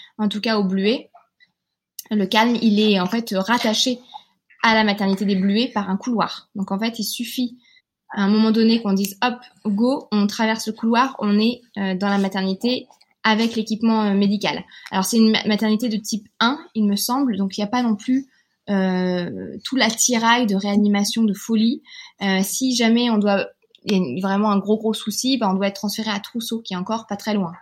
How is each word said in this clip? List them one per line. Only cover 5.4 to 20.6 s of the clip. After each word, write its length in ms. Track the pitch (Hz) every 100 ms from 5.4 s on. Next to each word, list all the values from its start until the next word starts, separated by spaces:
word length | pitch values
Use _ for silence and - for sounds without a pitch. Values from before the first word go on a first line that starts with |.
| 196 208 247
par 160 | 208 190
un 80 | 196
couloir. 520 | 262 226 170 - _ 208
Donc 160 | 190
en 80 | 196
fait, 200 | 226 233
il 40 |
suffit 540 | 202 - 233 - 240 - _ _ _ _ _
à 120 | -
un 60 | 196
moment 220 | 214 220
donné 300 | 220 226 226
qu'on 120 | 214
dise, « 240 | 190 196 -
Hop, 140 | 247 233 - _ 220
go », 420 | 202 240 285 -
on 160 | 214 202
traverse 400 | - 220 226 220
le 60 |
couloir, 420 | 214 226 233 262 -
on 200 | 208 208
est, 220 | 220 247 _ 202
euh, 180 | 190 185
dans 120 | 202
la 100 | 202
maternité 720 | 196 196 190 190 240 254 - _ _ _
avec 320 | 220 214 233 233
l'équipement, 480 | 220 220 226 220
euh, 100 | 208
médical. 500 | 196 202 202 180 165 - - -
Alors 120 | 190
c'est 140 | 190 233
une 140 | 220
ma-, 120 | 220 -
maternité 440 | 208 220 214 247
de 80 | 214
type 320 | - 208 - _
un, 200 | 226 302 - 220
il 100 | 208
me 100 | 202
semble, 420 | - 254 269 190
donc 200 | 196 202
il 40 |
n'y 40 | 208
a 20 |
pas 140 | 247
non 140 | 240 214
plus, 320 | - 262 269 _ _ _ -
euh, 880 | 196 190 185 180 180 175 95 - - -
tout 100 | 262
l'attirail 680 | 226 226 - 233 226 240 226
de 100 |
réanimation 680 | 196